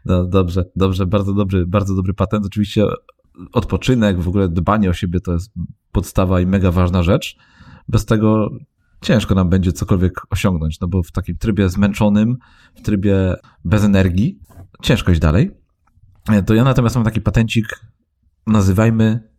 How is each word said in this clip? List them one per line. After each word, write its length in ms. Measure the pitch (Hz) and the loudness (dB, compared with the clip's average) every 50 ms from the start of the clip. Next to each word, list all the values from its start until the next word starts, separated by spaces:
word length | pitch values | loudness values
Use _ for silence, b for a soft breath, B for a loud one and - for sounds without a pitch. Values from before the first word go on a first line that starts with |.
| _ | _
No, 200 | - 95 90 90 | -2 0 0 0
dobrze, 380 | 90 90 98 95 87 85 92 90 - _ | 0 0 0 0 0 -2 -4 -4 -4 _
dobrze, 300 | 92 95 95 92 92 98 | -2 -2 0 0 -2 -2
bardzo 280 | 90 95 101 98 98 98 | -2 -2 -2 -2 -2 -2
dobry, 320 | 101 104 95 95 95 87 | -2 -2 0 0 -2 -2
bardzo 280 | 87 90 104 98 95 98 | 0 0 -2 -2 0 -2
dobry 200 | 95 95 95 95 | -2 -2 -4 -2
patent. 320 | - 95 95 - 107 101 | -2 -2 -2 -2 -4 -4
Oczywiście 380 | 98 - 107 104 104 - 110 104 - 82 - - _ _ _ _ _ _ - 90 - - | -4 -4 -4 -4 -2 0 0 0 0 -2 -6 -12 _ _ _ _ _ _ -20 -20 -6 -4
odpoczynek, 680 | 123 - - - 90 - - 131 123 110 104 95 87 | -4 -2 -2 -4 -4 0 0 0 2 2 0 0 0
w 80 | 85 90 | -2 -2
ogóle 200 | 90 101 98 90 | 0 0 0 0
dbanie 420 | 82 95 85 87 101 110 104 92 | 0 -2 0 0 2 2 2 0
o 20 | 87 | 0
siebie 280 | - - 90 85 90 | -2 -4 -4 -4 -4
to 120 | - - 87 | -4 -2 -4
jest 180 | 85 90 - _ 90 87 - - _ _ _ _ | -4 -4 -8 _ -12 -12 -12 -12 _ _ _ _
podstawa 480 | 107 87 - - - 95 90 92 90 | -4 -4 -2 -2 -2 0 0 2 0
i 60 | 90 | 0
mega 240 | 90 95 101 92 95 | 2 0 2 2 2
ważna 320 | 85 92 90 90 87 95 87 | 2 2 2 2 2 0 2
rzecz. 340 | 82 104 165 - - - b b b b b b b b b b - | 2 0 0 -2 -6 -14 b b b b b b b b b b -2
Bez 160 | - 107 104 | -2 -2 0
tego 440 | - 113 107 107 110 110 110 107 - - 120 - _ _ _ _ _ _ _ | 2 0 2 2 2 2 2 0 -2 -6 -10 -18 _ _ _ _ _ _ _
ciężko 340 | - - 170 117 - - 101 | -2 0 0 2 2 2 0
nam 140 | 92 92 87 | 2 2 2
będzie 240 | 87 95 90 90 87 | 2 2 2 0 -2
cokolwiek 400 | - - - 107 90 90 90 - - - _ | -2 -2 -2 0 0 0 0 -2 -4 -10 _
osiągnąć, 500 | - 95 - 107 90 80 80 80 80 - | -6 -2 -2 -2 -2 0 -2 -4 -6 -6
no 80 | 92 87 | -6 -4
bo 140 | 90 95 87 | -2 -2 -4
w 100 | - - | -2 -6
takim 240 | - 95 - 90 | -8 -8 -6 -8
trybie 320 | - - 113 107 101 101 92 | -6 -4 -4 0 0 0 0
zmęczonym, 680 | 87 101 101 101 98 - 110 104 101 104 107 113 123 127 b b b b b b b | 2 0 0 0 0 0 0 2 2 2 2 0 -2 -4 b b b b b b b
w 80 | - - | -10 -4
trybie 520 | - 104 98 95 101 98 98 95 92 90 - - b b b _ | -4 -4 -2 0 0 0 2 0 0 -2 -4 -8 b b b _
bez 200 | 87 87 110 101 | 0 0 2 2
energii, 540 | 104 98 95 95 95 87 92 104 170 196 - - _ - - - - _ - - | 4 4 4 2 2 2 0 0 -2 -2 -6 -16 _ -20 -20 -20 -20 _ -12 -2
ciężko 300 | - 127 107 - - 87 | -2 0 0 2 0 0
iść 80 | 80 | 2
dalej. 300 | 78 78 76 92 151 196 - _ _ _ _ _ _ _ _ _ _ _ _ _ _ - | 2 2 2 2 0 0 -2 _ _ _ _ _ _ _ _ _ _ _ _ _ _ 0
E, 140 | 107 104 92 | 0 0 2
to 120 | - 110 | 2 2
ja 100 | 110 123 | 2 4
natomiast 300 | 135 127 131 123 113 - | 2 2 2 2 0 0
mam 80 | 127 113 | 0 -2
taki 160 | 110 - 104 | 0 -2 -2
patencik, 600 | 101 - 101 120 113 107 - 117 107 110 - - - - _ _ _ _ _ _ _ _ _ _ _ | -2 0 0 0 0 0 0 -4 -4 -4 -10 -14 -16 -20 _ _ _ _ _ _ _ _ _ _ _
nazywajmy 840 | - 110 110 98 98 95 95 110 113 113 113 110 110 110 117 - _ _ | 0 0 2 2 2 2 2 2 2 2 2 2 0 0 -2 -6 _ _